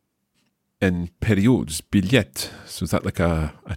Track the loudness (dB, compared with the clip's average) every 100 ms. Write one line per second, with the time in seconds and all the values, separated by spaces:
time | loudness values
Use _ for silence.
0 | _ _ _ _ _ _ _ -2 0 0
1 | -4 -4 0 2 4 2 0 -8 -2 0
2 | 4 2 0 -6 -12 -12 -14 -8 -2 -2
3 | -2 0 0 0 -2 -6 -12